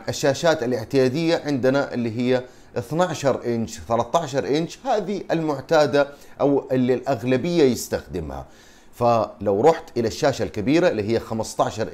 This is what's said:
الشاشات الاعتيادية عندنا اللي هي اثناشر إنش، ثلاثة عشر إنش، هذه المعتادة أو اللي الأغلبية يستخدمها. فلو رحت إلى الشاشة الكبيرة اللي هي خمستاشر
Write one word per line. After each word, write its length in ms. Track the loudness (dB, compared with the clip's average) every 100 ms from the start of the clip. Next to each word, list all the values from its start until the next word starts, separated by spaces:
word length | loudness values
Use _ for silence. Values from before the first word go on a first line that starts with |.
| -4
الشاشات 540 | -2 0 2 2 2
الاعتيادية 800 | 0 -2 0 2 2 2 0 0 0
عندنا 480 | 0 2 2 0
اللي 260 | -4 -4 -2
هي 240 | 0 0 -2 -16 -10 -8
اثناشر 680 | -4 -2 -2 0 0 0 -2
إنش، 340 | -2 -4 -8 -2
ثلاثة 320 | -2 0 -2
عشر 280 | -2 -4 0 -2
إنش، 220 | -2 -6 -4
هذه 360 | -2 -2 -6 -2
المعتادة 760 | -2 -2 -4 2 4 4 2 0 -4 -14 -2
أو 260 | 2 2 0
اللي 220 | 0 2
الأغلبية 680 | 0 -2 -2 0 0 2 4
يستخدمها. 840 | 4 2 -4 -6 -6 -8 -8 -10 -14 -20 -20 -20 -18
فلو 680 | -2 2 2 0 -4 0 4
رحت 360 | 4 4 -2 -4
إلى 100 | -2
الشاشة 360 | 0 0 0
الكبيرة 440 | -4 -2 0 2 2
اللي 160 | 0
هي 160 | 0 -2
خمستاشر 720 | -2 -6 -4 -2 -2 -4 -4